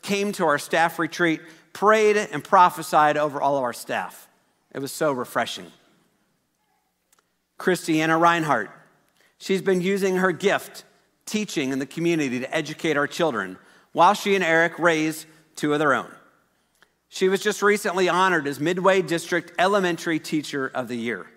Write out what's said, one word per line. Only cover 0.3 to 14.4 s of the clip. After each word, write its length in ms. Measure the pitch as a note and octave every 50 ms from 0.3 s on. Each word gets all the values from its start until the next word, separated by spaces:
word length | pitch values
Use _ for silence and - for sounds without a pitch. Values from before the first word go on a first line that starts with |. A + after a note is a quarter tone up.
| G3
to 120 | - F#3
our 120 | D#3+ D3 C#3+
staff 420 | - - - E3 D#3+ E3+ E3+ -
retreat, 420 | E3+ D3+ - - F3 E3 D#3 D#3 - - - - _ _ _
prayed, 420 | - F#3+ G#3 G#3+ A3 G#3+ G#3+ G#3
and 260 | G#3 G#3+ - - G3
prophesied 760 | - - - F#3+ F3+ F3+ E3 E3 D#3+ - - D#3+ D3+ D3+ D3+ D3
over 240 | D3 D3+ C3+ C#3+
all 160 | C#3 C#3 C#3+ C#3
of 60 | C3
our 100 | A#2+ A2+
staff. 560 | - - - B2+ A2 F#2 F2 - - - _ _ _ _ _ _ _ _ _ _
It 60 | C#3
was 140 | C#3 C3 -
so 180 | - D#3+ D3+
refreshing. 580 | C#3 B2 A#2+ - - B2 A#2 - - - F2+ E2 - _ _ _ _ _ _ _ _ _ _ _ _ _ _ _ _ _ _ _ _ _ _ _ _ _ _ _ _ _ _ _ _ _ _ _ _ _
Christiana 600 | - - F3+ E3+ - - D#3+ D#3 D#3 D#3+ E3 E3
Reinhardt, 520 | E3+ E3+ E3+ E3+ D#3+ D3 C#3 A2+ G#2 - - - _ _ _ _ _ _ _ _ _ _ _ _
she's 240 | - - F#3+ F#3+
been 200 | D3+ F#3+ F#3+ F#3
using 360 | F3 F#3 G3 G3+ F#3+ G3 F#3 F#3
her 140 | F#3 F#3+
gift, 540 | F3 C#3+ F3+ G3 E3+ C3+ - - - - - _ _ _ _ _ _ _ _
teaching 460 | - - G#3+ G#3+ - - E3+ C#3 C3
in 80 | C3+ C3
the 60 | C#3+
community 540 | C3+ - - E3 E3+ E3+ D#3+ D3 C3+ A#2+ B2+
to 160 | B2 - -
educate 400 | D#3+ D#3+ C#3+ D#3 - - E3 D3+
our 120 | C#3+ C#3+ C#3
children, 500 | - - F3 D#3+ B2+ G#2+ F#2+ F#2+ F#2 - _ _ _ _ _ _
while 220 | _ C#3 E3 F#3 G#3
she 220 | G3+ - G#3+ G3
and 80 | G3